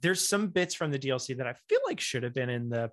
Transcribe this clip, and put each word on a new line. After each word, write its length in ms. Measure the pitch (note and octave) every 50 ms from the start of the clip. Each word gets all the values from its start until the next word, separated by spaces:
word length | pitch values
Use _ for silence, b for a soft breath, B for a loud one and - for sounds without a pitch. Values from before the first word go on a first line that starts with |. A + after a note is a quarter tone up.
| -
there's 260 | E3+ F#3 F3+ - -
some 200 | G3+ G3+ G#3+ G3
bits 260 | - F#3 F3 E3+ -
from 160 | - E3+ D3+ C#3+
the 60 | C3+
D 120 | C3+ C3+
L 80 | C3 B2+
C 140 | - - B2+
that 120 | B2 C3
I 80 | A#2+ B2 - _ -
feel 120 | G#4 B4+ C#5
like 140 | G#4+ D4 -
should 220 | - - - B2+ A#2+
have 120 | A#2+ A#2+
been 160 | C3+ B2+ B2
in 180 | B2 A#2+ A#2+ A#2
the 220 | A#2 A#2 A2+ A2+